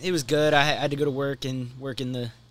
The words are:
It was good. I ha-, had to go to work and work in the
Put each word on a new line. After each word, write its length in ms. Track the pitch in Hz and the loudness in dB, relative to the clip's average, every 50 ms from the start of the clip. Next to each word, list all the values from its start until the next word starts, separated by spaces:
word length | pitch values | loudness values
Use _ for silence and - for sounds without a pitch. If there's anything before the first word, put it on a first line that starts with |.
| 143 | -4
It 80 | 185 | -2
was 100 | 180 156 | 0 0
good. 320 | 123 113 151 147 151 151 151 | 0 2 2 4 4 6 6
I 100 | 143 139 | 6 6
ha-, 160 | 151 131 110 | 4 2 2
had 100 | 139 143 | 0 -2
to 40 | 143 | 0
go 60 | 139 147 | 0 0
to 40 | 147 | 0
work 360 | 127 135 139 139 139 131 - | 0 0 -2 -2 -4 -4 -4
and 260 | 131 131 127 123 123 131 123 | -6 -4 -4 -6 -6 -8 -10
work 200 | 135 139 120 135 | -8 -8 -6 -4
in 120 | 131 127 | -4 -4
the 180 | 127 123 120 117 - - - - | -4 -4 -6 -6 -8 -14 -20 -18